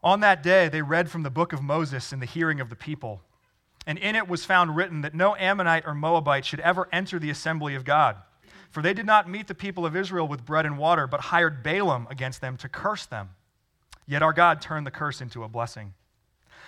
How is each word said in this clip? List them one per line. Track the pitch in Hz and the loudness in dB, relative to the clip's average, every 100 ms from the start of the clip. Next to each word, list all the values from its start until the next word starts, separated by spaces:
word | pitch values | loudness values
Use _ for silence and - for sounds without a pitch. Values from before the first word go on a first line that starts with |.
"On | 165 202 | 4 4
that | 208 180 | 6 4
day, | 156 190 165 | 6 6 6
they | 156 | 0
read | 143 165 170 | 0 0 0
from | 170 | -4
the | 147 | -4
book | 131 170 | -2 -2
of | 143 | -2
Moses | 139 151 156 135 - | -2 -2 -2 -6 -8
in | 139 | -8
the | 127 | -8
hearing | 165 165 147 | -2 -2 -2
of | 123 | -6
the | - | -10
people. | - 147 117 98 _ _ _ _ _ _ - | -10 -10 -10 -12 _ _ _ _ _ _ -8
And | 156 | -4
in | 196 | -2
it | 220 190 | -2 -2
was | 175 | -6
found | - 185 170 156 | 4 4 4 2
written | 185 156 | -2 -4
that | 147 | -6
no | 156 190 | 2 2
Ammonite | 202 190 202 175 165 156 | 2 0 2 2 2 0
or | |
Moabite | 147 156 170 147 139 | -4 2 2 4 0
should | 135 147 | 0 -2
ever | 160 185 180 | 0 0 0
enter | 170 190 175 | -4 -4 -6
the | 151 | -4
assembly | 143 165 160 147 | -4 -4 -4 -4
of | 139 131 | -6 2
God. | 147 139 101 - _ _ - _ | 4 4 2 -14 _ _ -20 _
For | - | -2
they | 156 | -2
did | 196 214 | 0 4
not | 214 175 | 4 4
meet | 202 214 | -10 -10
the | |
people | 190 196 180 165 | -8 -8 -4 -2
of | 170 | -2
Israel | 190 180 156 | -2 -2 -2
with | 143 | -4
bread | 120 156 151 | 0 0 0
and | 143 | 0
water, | 156 170 135 | 2 4 2
but | 139 | -2
hired | - 170 170 143 | 0 2 2 0
Balaam | 135 180 196 131 117 | -2 0 2 0 -4
against | 135 131 127 | -8 -8 -6
them | 131 127 | -8 -8
to | 127 | -10
curse | - 202 208 - | -6 -4 -4 -8
them. | 113 95 92 _ _ _ _ _ - - | -10 -12 -18 _ _ _ _ _ -20 -6
Yet | 143 | 0
our | 156 | 2
God | 160 175 156 | 6 4 4
turned | - 156 143 | -4 -6 -6
the | |
curse | - 147 135 | -6 -6 -6
into | 123 117 | -10 -10
a | 110 | -10
blessing. | 117 117 - 104 95 _ _ _ _ _ - | -6 -6 -8 -16 -18 _ _ _ _ _ -20